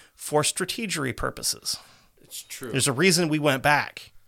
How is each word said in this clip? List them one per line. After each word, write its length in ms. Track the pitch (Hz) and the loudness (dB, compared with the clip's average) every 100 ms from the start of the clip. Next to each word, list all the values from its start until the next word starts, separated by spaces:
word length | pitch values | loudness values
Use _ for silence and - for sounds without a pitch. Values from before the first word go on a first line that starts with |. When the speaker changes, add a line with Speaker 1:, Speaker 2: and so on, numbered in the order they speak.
| - | -20
Speaker 1:
for 300 | - - 147 | -14 -2 0
strategery 760 | 139 - 185 - 220 165 131 - | 0 0 -4 -4 -4 -4 -4 -4
purposes. 600 | 131 - - - - - - - _ _ | -6 -4 -4 -4 -6 -8 -10 -20 _ _
Speaker 2:
It's 220 | - - | -18 -16
true. 280 | - - 127 | -14 -12 -6
Speaker 1:
There's 160 | 127 135 | -2 0
a 60 | |
reason 340 | 127 190 165 165 | 4 4 4 2
we 120 | 151 | 2
went 240 | 147 131 | 2 2
back. 480 | 147 147 - - - - | 4 2 0 -10 -20 -20